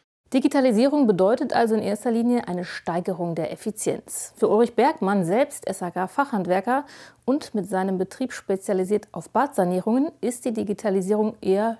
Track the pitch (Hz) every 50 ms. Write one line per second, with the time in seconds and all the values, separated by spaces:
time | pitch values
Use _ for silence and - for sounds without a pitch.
0 | _ _ _ _ _ - - 262 - 285 - 277 254 262 208 214 254 277 302 294
1 | 277 214 190 170 185 202 254 - 302 226 - - 233 220 220 208 208 190 208 -
2 | - 247 226 233 233 240 247 240 - - 180 180 175 - - - - 180 165 175
3 | 175 202 180 170 175 170 160 170 156 - 165 - - 220 214 - - 156 - -
4 | - - - - - - - - - 139 202 220 240 233 - - 226 - 214 -
5 | 202 190 202 196 170 165 196 247 285 - - - - - 196 - 185 175 - 180
6 | 190 185 - - 277 277 233 196 170 175 180 196 196 240 254 277 269 - - -
7 | - - - _ _ 240 269 302 - - - 208 175 202 202 185 190 196 190 180
8 | 185 - - - 262 247 - - - - 190 190 - - 202 185 185 185 208 202
9 | - - - 170 - - - 226 277 269 - - 180 175 180 185 180 214 226 262
10 | 294 330 - _ - 240 240 - - 254 220 220 208 208 208 - - 208 190 196
11 | 180 190 214 214 214 220 214 - - 190 190 196 214 226 226